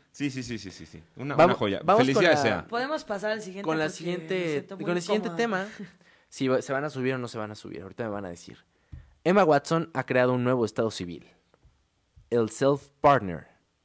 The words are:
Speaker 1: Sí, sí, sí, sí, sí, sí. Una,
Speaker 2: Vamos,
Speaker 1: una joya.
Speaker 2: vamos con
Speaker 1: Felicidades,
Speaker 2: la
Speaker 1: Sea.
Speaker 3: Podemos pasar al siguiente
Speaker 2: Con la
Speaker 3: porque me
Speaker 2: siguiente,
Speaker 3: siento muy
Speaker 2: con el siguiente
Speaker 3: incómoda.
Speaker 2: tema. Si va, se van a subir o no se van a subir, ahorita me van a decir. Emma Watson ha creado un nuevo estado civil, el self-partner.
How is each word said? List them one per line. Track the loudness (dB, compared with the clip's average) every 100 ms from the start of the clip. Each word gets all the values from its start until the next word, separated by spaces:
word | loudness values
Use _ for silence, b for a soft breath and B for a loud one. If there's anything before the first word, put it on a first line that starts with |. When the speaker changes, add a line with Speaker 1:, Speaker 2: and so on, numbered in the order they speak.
| _
Speaker 1:
Sí, | -8 -6
sí, | -6
sí, | -8 -10
sí, | -10
sí, | -16 -18
sí. | -20 -20 -12
Una, | -2
Speaker 2:
Vamos, | 4 4
Speaker 1:
una | 4
joya. | 0 0
Speaker 2:
vamos | 2 4
con | 4
Speaker 1:
Felicidades, | 4 4 4
Speaker 2:
la |
Speaker 1:
Sea. | 2 -2 -4
Speaker 3:
Podemos | -6 -4 -6
pasar | -6 -6 -4
al | -6
siguiente | -8 -8
Speaker 2:
Con | -4 -2
la | -2
Speaker 3:
porque |
me | -4
Speaker 2:
siguiente, | -6 -6 -4 -4 -2
Speaker 3:
siento | -4 -6 -8
muy |
Speaker 2:
con | -4 -2
el |
siguiente | 0 -2 0
Speaker 3:
incómoda. | -2 -2 -2 -6
Speaker 2:
tema. | -12 -16 -18 b b b
Si | -4 0
va, | 0
se | 0
van | -4
a | -4
subir | -4 -4
o | -2
no | -6
se | -8
van | -10
a | -10
subir, | -14 -12
ahorita | -12 -8
me | -6
van | -6
a | -8
decir. | -12 -16 -20 _ b b b b b
Emma | 2 4
Watson | 6 4 2 -2 0
ha | -4 4
creado | 6 6
un | 4
nuevo | 4 4
estado | 2 2 -2
civil, | -2 -8 -10 -16 _ _ _ _ _ _ _ _ _ _
el | 0 0
self-partner. | 2 2 2 -4 _ 6 6 2 -6 -12 _ _ _